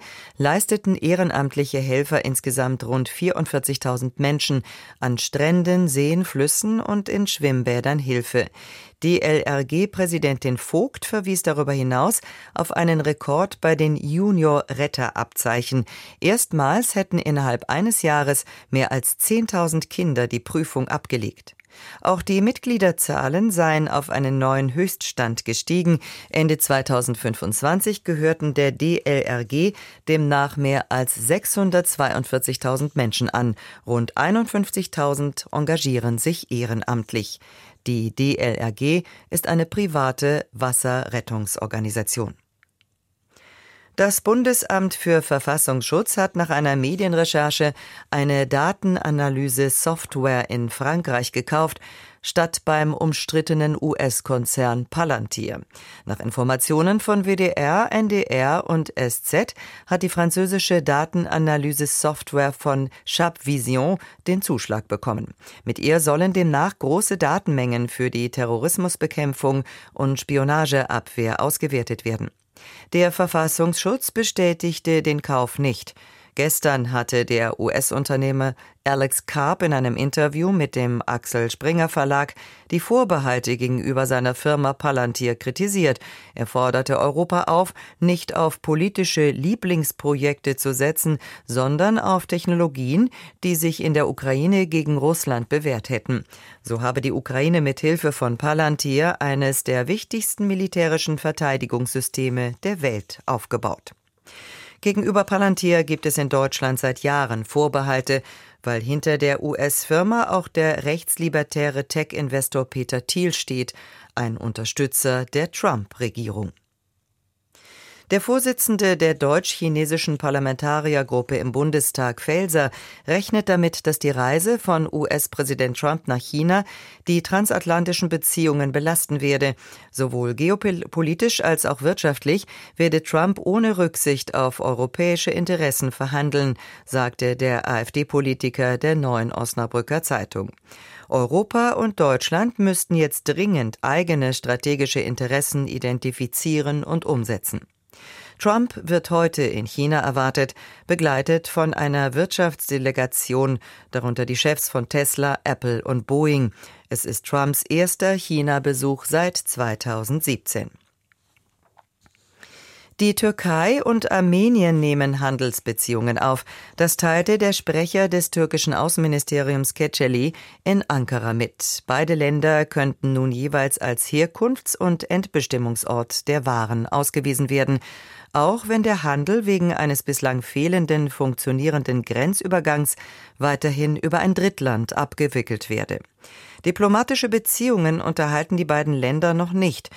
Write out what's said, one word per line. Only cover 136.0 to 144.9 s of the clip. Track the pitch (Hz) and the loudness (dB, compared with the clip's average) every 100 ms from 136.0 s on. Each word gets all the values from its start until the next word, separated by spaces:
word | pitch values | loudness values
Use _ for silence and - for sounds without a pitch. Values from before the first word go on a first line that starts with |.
| 135 143 147 143 139 123 - - | -2 0 0 2 0 -2 -8 -20
sagte | - 131 123 - 123 | -4 -2 -2 -2 -2
der | 123 131 123 - | 0 0 0 0
A-F-D-Politiker | 120 117 147 147 143 135 131 131 - 123 127 | -2 -2 -4 0 0 0 0 -2 0 0 0
der | 151 | 0
Neuen | 160 135 120 113 | 2 2 0 -2
Osnabrücker | - 117 - 117 120 113 147 | -4 -4 -4 -2 -2 -2 -2
Zeitung. | - 123 101 - 98 - - - - - - | -2 -4 -4 -6 -8 -10 -20 -20 -20 -18 -2
Europa | 131 120 160 208 233 240 | 0 2 0 0 2 2
und | - 226 - | 2 0 2
Deutschland | 151 131 - 165 233 - | 2 2 0 0 0 2
müssten | 196 180 - | 2 2 2
jetzt | 170 151 - | 2 2 0
dringend | - 147 208 170 110 - | -2 0 2 2 0 -2
eigene | 123 151 170 156 131 | 0 2 2 2 2
strategische | 127 123 123 147 147 139 | 0 -2 -2 0 0 0